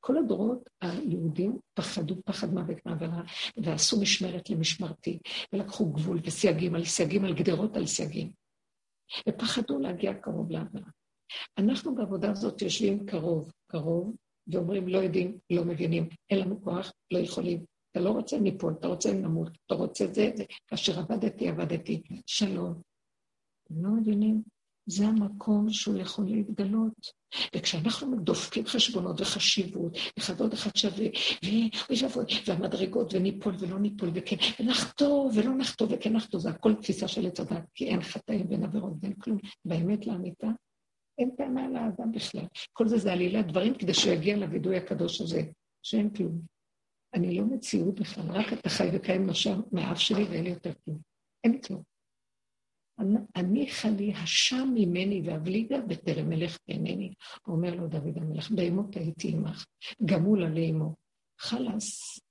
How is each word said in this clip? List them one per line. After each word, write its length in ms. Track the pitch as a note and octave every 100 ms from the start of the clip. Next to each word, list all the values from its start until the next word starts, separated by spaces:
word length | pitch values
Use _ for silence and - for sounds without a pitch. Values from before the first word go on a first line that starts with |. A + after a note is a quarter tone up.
כל 180 | - C#4
הדורות 500 | B3+ F#3 A3 B3 - _
היהודים 760 | F3+ F3 D4 F3 E3 D3+ F#3+ B3+ -
פחדו 400 | - - - D#3 F3+
פחד 300 | - G3 E3+
מוות 320 | F#3 E3+ - -
מעבירה, 360 | E3 E3 E3+ E3+ - - -
ועשו 440 | E3 D#3 - A3
משמרת 500 | G3+ - F#3 F3+ -
למשמרתי, 680 | E3 D#3+ - E3+ D#3+ - E3+ - - -
ולקחו 400 | G3 G3 - F#3+
גבול 280 | D3 D#3+ F3
וסייגים 500 | E3 - G3 D#3+ F3+
על 100 | E3
סייגים, 400 | E3+ - D#3+ G3
על 100 | G3
גדרות 420 | E3 F3 D#3+ G#3+ -
על 100 | D3
סייגים. 460 | - D#3 D3 - - _ _ _ _ _ _ _ - -
ופחדו 500 | - A3+ - A3+ C#4
להגיע 360 | C4+ F3 G3
קרוב 360 | G3 - E3+ E3+
לעבירה. 380 | D#3+ D#3+ - F#3+ - _ _ _ - - -
אנחנו 360 | G3+ C4+ E4+
בעבודה 360 | C4 G#3 F#3+ G#3
הזאת 320 | G3 G#3+ -
יושבים 440 | G3+ - G3+ G3+ G3+
קרוב, 460 | F#3 D#3+ E3 D#3+ - _
קרוב, 500 | E3+ D3+ E3+ F#3 A3+ _ _ -
ואומרים, 400 | F3+ E3+ G3 F3+
"לא 100 | F#3
יודעים, 400 | F#3+ F3+ F3+ - _
לא 140 | F3
מבינים, 440 | E3+ E3 F3 E3 E3 - _
אין 80 | G3
לנו 240 | F#3 G3+
כוח, 300 | - F3+ F#3+ - _
לא 80 | F3+
יכולים. 460 | E3+ - F3 F3 E3 _ _
אתה 80 | F3+
לא 100 | F3+
רוצה, 280 | A3+ A3 C#4+
ניפול, 360 | G3 - E3 D#3+
אתה 80 | E3+
רוצה, 240 | F3 G#3+
נמות, 360 | G3 F3 E3 E3 - _
אתה 80 |
רוצה 320 | F3 F3 - G3
זה, 240 | F#3 G#3+
זה. 100 | A3 G3 - _
כאשר 320 | - - E3
עבדתי, 500 | D#3+ A3 G#3+ - F3
עבדתי. 540 | D#3+ E3 E3 - D#3+ - - -
שלום." 560 | - G3+ F#3 F3 E3 - _ _ _ _ _ _ _ _
לא 200 | D#3+ F#3
מבינים? 520 | A3+ G#3+ G#3 G#3+ A3 A3 _ _ _ -
זה 180 | G3+ G#3
המקום 640 | A3 G3+ G3+ - G#3 G#3+
שהוא 280 | G#3+ - G3+
יכול 260 | F#3 -
להתגלות. 880 | F#3+ G#3+ G3+ G#3+ G3 A3 A3 A3+ - - _ - - F3
וכשאנחנו 600 | - F3 F3 A3+ C#4+ B3+
דופקים 460 | E3 - - A#3 A3
חשבונות 540 | A#3+ G#3+ A3 F3+ E3
וחשיבות, 720 | G3 G3+ - - F3 - E3+ - - -
אחד 220 | - F3+
ועוד 120 | A3
אחד 240 | A3 G#3 -
שווה, 300 | G#3 G3+ G#3+ - - -
ו-, 460 | F3 A3 A3+ - -
אוי 120 | A#3+
ואבוי, 220 | C4 B3 A3+ - -
והמדרגות, 680 | F3 F#3+ F3 F#3 - -
וניפול 400 | F#3+ F#3+ - G#3+ F#3
ולא 200 | F#3 F#3+
ניפול, 320 | G#3 G3+ F3+
וכן, 220 | E3+ - F#3+ - -
ונחתור 720 | A3+ B3 - - C#4+ C#4+ C4+
ולא 200 | G#3+ A3+ C4
נחתור, 300 | C4 - A3
וכן 220 | A3 A3
נחתור, 280 | A3 - F3+
זה 100 | D#3+
הכל 240 | - A3
תפיסה 340 | G#3+ - - G3
של 180 | - F3+
עץ 140 | F3
הדת, 240 | F3 E3+ E3
כי 140 | - -
אין 140 | -
חטאים 440 | D#3+ A3+ - A3 F3
ואין 140 | -
עבירות 280 | - G#3 G3+ D#3
ואין 140 | G3
כלום. 240 | G3+ - G#3 G3+ -
באמת 420 | - E3 E3+ G#3 A3
לאמיתה, 420 | F#3+ F#3 F3+ A3 A3+ _ _ _ _ _ -
אין 120 | B3 -
טענה 280 | C#4 B3+
על 120 | C4 B3+
האדם 360 | A3+ F#3 A#3
בכלל. 340 | A3+ - - - - -
כל 160 | - A3+
זה, 100 | A3+
זה 140 | G3
עלילת 340 | F3+ F3+ G3+ F#3+
דברים 280 | D#3+ G3+
כדי 200 | C4 F3+
שיגיע 420 | D#3+ G3+ E3+ D#3+ G#3
לוידוי 400 | F#3 E3+ F3+ F#3
הקדוש 440 | F#3 F#3+ E3+ -
הזה, 220 | E3 E3 D#3 - _ _
שאין 280 | - A3 G#3
כלום. 300 | G#3 F3 E3 E3 _ _ _ _ _ _
אני 200 | - F3
לא 100 | F3
מציאות 560 | G#3 C4+ - G3+ E3+ F#3+
בכלל, 240 | G3+ - E3
רק 220 | F3+ A3
אתה 160 | A3 F3+
חי 200 | - F3+
וקיים 380 | D#3+ - F#3+ F#3+
עכשיו 260 | E3 - G3 G#3+
מהאף 280 | F3+ - E3
שלי 240 | - G3
ואין 200 | G3+ E3+
לי 60 | F3
יותר 220 | F3 F3 D#3
כלום. 140 | - D#3 - _ _ _
אין 180 | A#3 C4+
כלום. 200 | - F#3 - _ _ _ _ _ _ _ _ _ _ -
"אני, 200 | G3 G#3+ -
הניחה 540 | - F3+ A3 C#4 - G#3+
לי 240 | G3+ G#3
השם 540 | - E3 - - B3+ C4+
ממני 480 | A#3+ F#3 F3 F#3+ G3+
והבליגה 560 | D#3+ D#3+ D#3+ G3 A3+ C4+
בטרם 520 | A3+ - F3+ D#3 D3+
אלך 260 | D#3+ E3 - -
בעיניני", 440 | - E3 F3+ G3 - - - -
אומר 280 | E3 F3
לו 140 | F3 E3
דוד 280 | D3+ D3 E3+
המלך, 340 | D#3 D#3 -
"בהמות 460 | G#3+ F3 F3+ G3+ -
הייתי 320 | E3 - -
עמך, 380 | D#3+ - - - _ - -
גמול 400 | F#3+ F3+ F3 G#3+
עלי 240 | E3+ D#3 E3
עמו." 260 | D#3+ D#3 D#3+ _ _ _ _
חלאס. 800 | - A#3 B3 G#3+ - - - - _